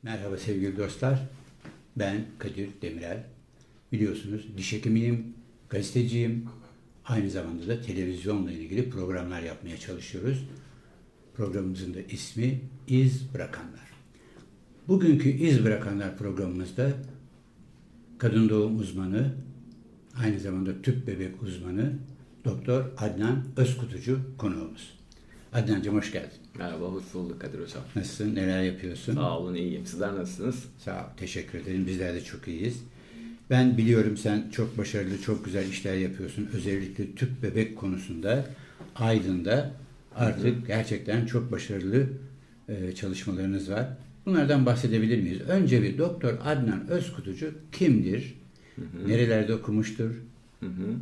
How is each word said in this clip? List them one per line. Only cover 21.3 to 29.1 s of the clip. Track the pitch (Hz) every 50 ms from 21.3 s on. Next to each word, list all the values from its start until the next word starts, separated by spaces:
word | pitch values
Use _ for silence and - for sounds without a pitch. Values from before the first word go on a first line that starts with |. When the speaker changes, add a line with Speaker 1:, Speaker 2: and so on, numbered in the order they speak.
| - - -
Speaker 1:
uzmanı | 92 90 90 90 90 90 101 120 147 143 - - - - - - - - - -
Doktor | 113 98 95 - - 123 135 135 - -
Adnan | - 107 104 87 92 107 117 131 139 - - -
Özkutucu | - 127 - - - 120 - 98 - - 120 135 135 131 - -
konuğumuz. | - 110 98 90 - - - - - - - - - - - - - - - - - - - -
Adnancığım | 120 110 - 107 95 - 101 101
hoş | 104 - -
geldin. | - 87 78 - - - - - -
Speaker 2:
Merhaba, | - 90 87 82 78 85
hoş | 92 92 95 - - -
bulduk | 92 90 85 82 -
Kadir | - 71 - -
Hocam. | 85 - - 67 67 - -
Speaker 1:
Nasılsın, | 110 92 - - - 104 104 -
neler | 95 95 92 92 95 92
yapıyorsun? | 92 90 - - 90 85 - - 123